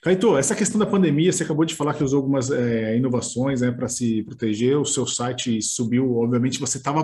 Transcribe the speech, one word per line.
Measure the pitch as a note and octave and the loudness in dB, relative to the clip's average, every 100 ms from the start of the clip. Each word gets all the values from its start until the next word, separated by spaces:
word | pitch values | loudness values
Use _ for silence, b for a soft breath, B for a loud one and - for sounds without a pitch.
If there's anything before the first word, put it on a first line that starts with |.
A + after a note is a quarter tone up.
Caetô, | D#3+ F#3 A3+ D3 | 0 2 4 4
essa | - | 2
questão | - G3+ G#3+ | 0 0 0
da | |
pandemia, | G3+ G3 E3+ C#3+ F3 | 2 2 4 4 2
você | - | 2
acabou | D#3+ D#3 | 0 0
de | D#3+ | 0
falar | - D3 | 0 -4
que | - | 0
usou | C#3 C#3 | 0 2
algumas, | C3+ C#3 B2 | 2 0 0
é, | C3 A#2+ A2+ A2 A#2 | 0 0 0 0 0
inovações, | C3 A#2+ - A#2+ C3+ C3 | 0 0 -2 -2 -2 0
né, | B2 | -2
pra | B2 B2 | -2 -4
se | - A#2 A2 | -2 -2 -2
proteger. | G#2+ B2 A2+ G#2 B2 D3 | -4 -4 -4 0 2 2
O | |
seu | C3+ - A#2+ | 0 -2 -2
site | - B2 B2 B2+ A2 | -4 -4 -4 -2 -2
subiu, | G#2 - A#2 B2 C3 A#2 | -2 -4 0 0 2 0
obviamente, | A#2 B2 B2+ B2+ | 0 2 0 -2
você | C3+ C3 | -4 -4
tava | C#3 D3+ | -2 -2